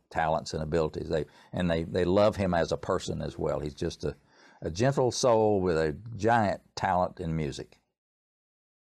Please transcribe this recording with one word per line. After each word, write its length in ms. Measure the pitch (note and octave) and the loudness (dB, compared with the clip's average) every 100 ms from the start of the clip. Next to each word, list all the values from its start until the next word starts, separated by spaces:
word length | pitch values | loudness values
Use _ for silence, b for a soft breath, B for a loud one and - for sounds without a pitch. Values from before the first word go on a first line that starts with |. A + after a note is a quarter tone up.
| _ | _
talents 420 | - D#2 D#2+ - | -2 0 0 -2
and 80 | D#2+ | -6
abilities. 480 | D#2 E2 D#2 D#2 D#2+ | -2 0 0 -4 -4
They, 160 | D#2+ C#2+ B B | -4 -4 B B
and 180 | F#2 F2+ | -4 0
they, 140 | E2 | 0
they 220 | E2+ F#2 | -2 0
love 300 | F2 G2 G#2+ | 2 4 4
him 180 | G2 F#2 | 2 0
as 180 | E2+ D#2+ | 0 0
a 60 | D2+ | -2
person 460 | - F2+ - D#2 | -2 -4 -4 -6
as 160 | D2+ - | -8 -4
well. 200 | D#2 C#2+ | -4 -4
He's 140 | D2 | -6
just 300 | - E2+ - | -6 -6 -4
a, 120 | D2+ - b b b b | -8 -8 b b b b
a 80 | E2+ | -8
gentle 400 | E2 B2+ C#3+ B2 | 0 0 2 0
soul 520 | - B2+ A2+ G#2+ G2+ | 2 4 4 4 4
with 160 | F#2 D#2+ | 2 2
a 200 | D#2 D2 A#2 | 0 -2 -10
giant 460 | G#2 A2 A#2 G2+ - _ | -2 2 4 2 -2 _
talent 440 | - G2 F2+ F2+ - | -4 0 2 0 -4
in 160 | E2 | -4
music. 440 | D#2+ D2 - - _ _ _ _ _ _ _ _ _ _ _ | -2 -4 -6 -14 _ _ _ _ _ _ _ _ _ _ _